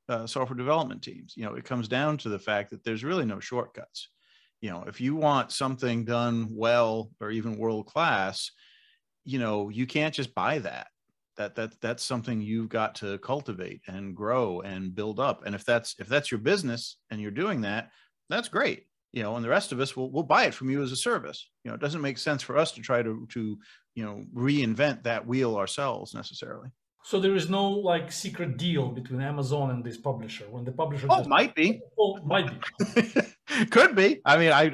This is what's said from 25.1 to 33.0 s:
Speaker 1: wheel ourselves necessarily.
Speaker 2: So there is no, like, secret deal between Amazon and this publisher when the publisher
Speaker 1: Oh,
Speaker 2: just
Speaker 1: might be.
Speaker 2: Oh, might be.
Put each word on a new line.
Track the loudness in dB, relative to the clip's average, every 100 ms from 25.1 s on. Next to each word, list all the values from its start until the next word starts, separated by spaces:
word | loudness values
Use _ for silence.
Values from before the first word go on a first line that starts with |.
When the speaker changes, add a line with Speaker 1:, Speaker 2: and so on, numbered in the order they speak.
| -2 0
Speaker 1:
wheel | 2 2 2
ourselves | -2 -2 -4 -4 -8
necessarily. | -12 -12 -12 -12 -12 -14 -20 _ _
Speaker 2:
So | -2 2
there | 4
is | 4 2
no, | 2 2
like, | 2 2 2 0
secret | -8 -8 -6 -4 -2
deal | 0 0 0
between | -4 -6 -4
Amazon | -4 -2 -2 0 0
and | -2
this | -4 -6
publisher | -4 -4 -6 -12 -12
when | -10
the | -6
publisher | -2 -2 0 4
Speaker 1:
Oh, | 4
Speaker 2:
just | 6
Speaker 1:
might | 4 4
be. | 4 2 2 -2 2
Speaker 2:
Oh, | 2 2
might | 0 0 0 -6 -8 -4 0
be. | 2